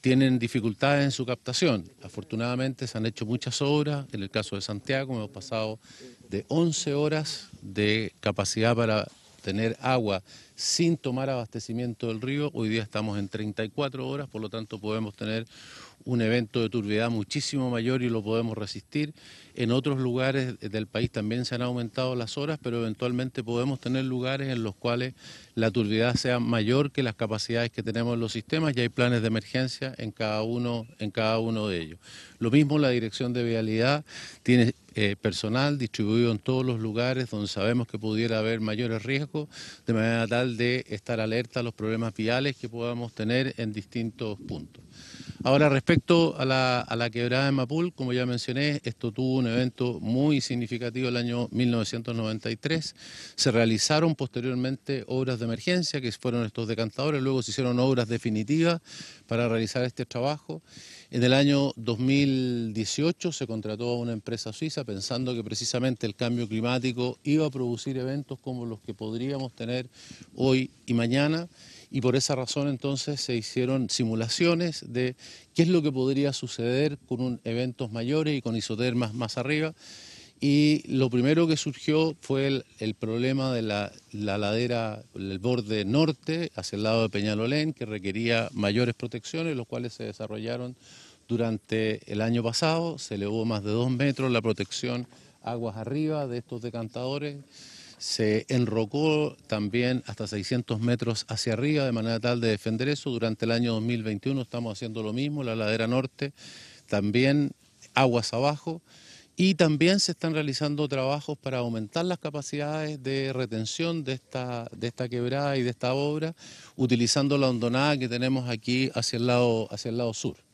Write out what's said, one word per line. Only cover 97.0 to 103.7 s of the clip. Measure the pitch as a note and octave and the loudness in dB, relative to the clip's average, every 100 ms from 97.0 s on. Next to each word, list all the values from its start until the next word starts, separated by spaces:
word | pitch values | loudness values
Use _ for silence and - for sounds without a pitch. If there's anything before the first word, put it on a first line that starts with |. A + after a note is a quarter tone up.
| B2+ C#3+ D3 C#3+ C#3 - - - - - | -4 -4 -6 -10 -16 -20 -20 -20 -20 -12
Se | - - A2 G#2+ - | -6 0 2 2 2
enrocó | B2+ A#2 G#2+ G#2+ C#3+ D#3 D3+ D3+ - - | 2 2 2 0 2 2 2 0 -4 -4
también | G#2+ G#2 A#2+ B2 B2+ - | -2 0 2 2 0 -4
hasta | - G#2+ | -8 -6
seiscientos | G#2+ F#2+ B2+ - A2 | -4 -2 -2 0 0
metros | A#2 A#2+ A#2 A2 - | 2 2 0 -2 -4
hacia | A2 - | -4 -2
arriba, | A2 C#3+ D3+ | 0 2 2
de | C3+ | 2
manera | A#2 A2+ A#2 | 0 0 0
tal | A#2+ B2 | 2 2
de | A#2 | 2
defender | G#2+ - A2 B2+ | 2 0 0 0
eso. | D3 - | -2 -2
Durante | A#2 A2+ A2 | -2 -2 0
el | A2+ | 2
año | A#2 A#2+ | 2 2